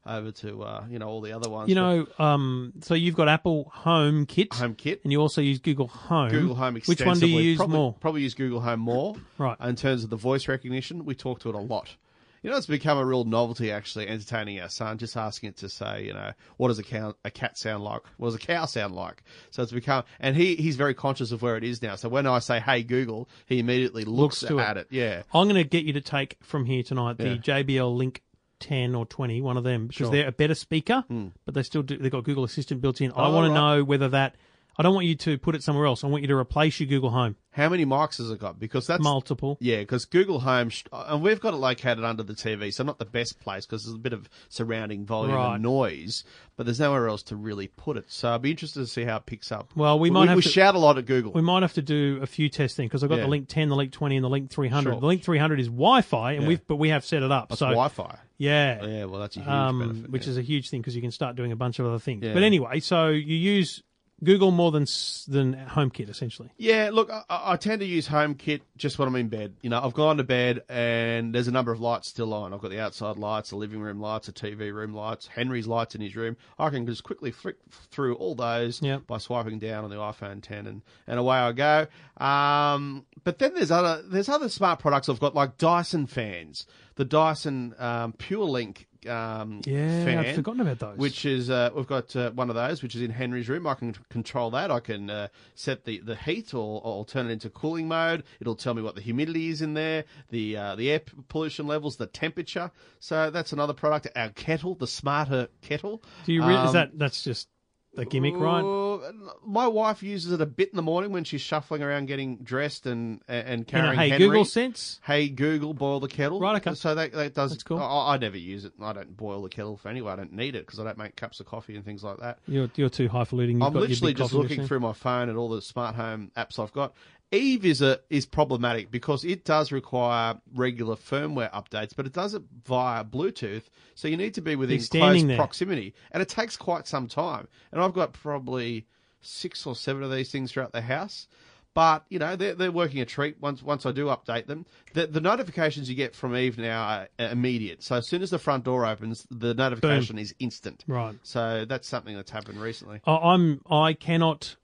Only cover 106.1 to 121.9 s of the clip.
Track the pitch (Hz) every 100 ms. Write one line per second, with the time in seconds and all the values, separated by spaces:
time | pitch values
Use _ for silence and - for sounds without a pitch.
106.1 | - - 165 160 185 - 170 147 156 143
107.1 | - - 117 - _ _ _ _ - 120
108.1 | 135 139 180 160 170 196 196 202 202 139
109.1 | 220 196 - 220 208 247 220 220 214 196
110.1 | 202 170 175 151 151 196 190 160 170 202
111.1 | 185 156 143 - 156 - 156 143 143 139
112.1 | 139 135 117 120 127 147 139 131 117 117
113.1 | 107 - 120 117 120 117 - 160 135 151
114.1 | 143 196 214 202 226 254 226 - - -
115.1 | 147 147 131 147 156 147 147 139 139 135
116.1 | - 143 190 190 214 175 165 160 156 160
117.1 | 151 147 143 139 127 - 160 131 143 139
118.1 | 143 113 95 87 98 101 - 104 98 -
119.1 | 101 107 101 95 - 104 104 98 123 107
120.1 | 95 90 95 131 120 - 104 110 107 107
121.1 | - 110 - 101 113 - 104 101